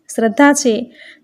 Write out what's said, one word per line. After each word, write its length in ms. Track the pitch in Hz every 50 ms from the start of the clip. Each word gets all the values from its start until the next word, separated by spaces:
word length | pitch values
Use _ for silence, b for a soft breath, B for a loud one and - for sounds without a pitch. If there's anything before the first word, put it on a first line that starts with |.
| _ - -
શ્રદ્ધા 360 | - 226 220 202 - 285 285
છે, 420 | 285 285 - 247 214 226 240 b b b b b b b